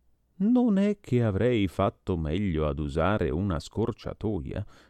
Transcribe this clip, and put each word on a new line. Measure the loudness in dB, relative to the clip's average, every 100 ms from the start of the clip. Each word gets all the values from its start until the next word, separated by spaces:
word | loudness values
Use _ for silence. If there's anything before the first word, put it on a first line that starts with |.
| _ _ _ -2
"Non | 2 4 4 2
è | 2 0
che | 0 0
avrei | 2 2 2 2 2
fatto | 2 -2 -2 -4 -2
meglio | -2 -2 0 0 0
ad | -2
usare | -2 0 0 0 0
una | -2 -2 -4
scorciatoia? | -6 -4 -4 -4 -10 -8 -6 -6 -6 -8 -10 -14